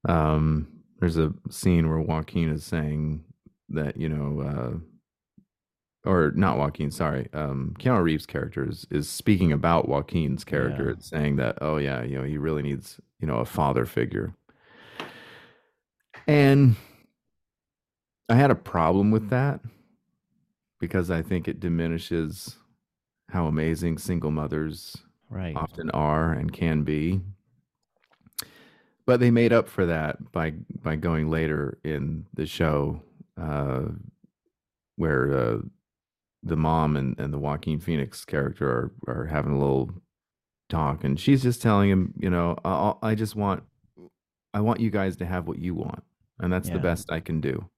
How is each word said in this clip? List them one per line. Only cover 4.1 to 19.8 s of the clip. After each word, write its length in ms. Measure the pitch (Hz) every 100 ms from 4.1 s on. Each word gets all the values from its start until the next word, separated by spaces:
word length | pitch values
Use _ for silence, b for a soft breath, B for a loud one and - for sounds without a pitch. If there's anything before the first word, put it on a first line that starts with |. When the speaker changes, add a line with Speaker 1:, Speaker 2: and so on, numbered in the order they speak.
| 76 71 73
Speaker 1:
uh, 1700 | 71 71 62 82 80 _ _ _ _ _ _ _ _ _ _ _ -
or 240 | 92 76
not 240 | - 92 60
Joaquin, 320 | 71 - 73
sorry, 380 | - 78 65 58
um, 420 | 73 76 67 67 -
Keanu 240 | 127 117
Reeves' 240 | 85 76 -
character 400 | 73 73 71 69
is, 180 | - -
is 180 | 76 73
speaking 440 | - - 98 90
about 360 | 73 85 85 -
Joaquin's 540 | 71 71 87 73 67
character 420 | - 71 65 69 67
Speaker 2:
Yeah. 40 |
Speaker 1:
and 100 | -
saying 320 | - 80 73 69
that, 220 | 60 -
"Oh, 160 | 76 78
yeah, 260 | 69 67
you 140 | 60 67
know, 80 |
he 140 | 65 73
really 240 | 78 76
needs, 360 | 71 69 - - _ _
you 60 | 78
know, 80 | 58
a 80 |
father 400 | 60 - 73 60
figure." 500 | 58 - 58 50 92 - _ B B B B B B B B B B B B B _ _ _ - -
And 500 | 147 139 139 135 107 B B _ _ _ _ _ _ _ _ _ _ _ _ -
I 60 | 117
had 140 | 143
a 60 | -
problem 540 | - 87 80 95 104
with 200 | 110 107
that 300 | 127 139 - 113 _